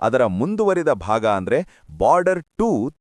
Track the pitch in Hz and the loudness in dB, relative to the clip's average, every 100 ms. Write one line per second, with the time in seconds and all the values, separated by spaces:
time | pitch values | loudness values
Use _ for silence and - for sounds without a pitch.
0 | 113 123 113 92 156 214 202 180 151 110 | -2 2 0 0 -4 0 0 2 0 -2
1 | 98 110 110 98 92 135 180 _ - 156 | -2 0 0 -2 0 -2 -4 _ -20 -2
2 | 107 175 180 180 - - 226 127 127 - | 2 4 2 -2 -6 -4 -2 0 -4 -2